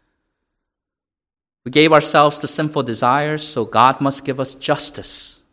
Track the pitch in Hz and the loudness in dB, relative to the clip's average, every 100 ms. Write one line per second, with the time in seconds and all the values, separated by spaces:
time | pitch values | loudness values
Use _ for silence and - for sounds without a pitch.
0 | _ _ _ _ _ _ _ _ _ _ | _ _ _ _ _ _ _ _ _ _
1 | _ _ _ _ _ _ 120 139 160 156 | _ _ _ _ _ _ -2 4 6 6
2 | 151 156 147 147 - - 151 151 123 113 | 4 4 2 2 -8 -4 -4 -2 -4 -2
3 | 123 135 147 151 - - 110 110 127 135 | 0 0 0 -4 -6 -6 -2 4 4 4
4 | 139 139 - 131 131 - - 143 - - | -2 -4 -6 -6 -6 -8 -4 -2 -4 -8
5 | 123 - - - _ | -12 -12 -12 -16 _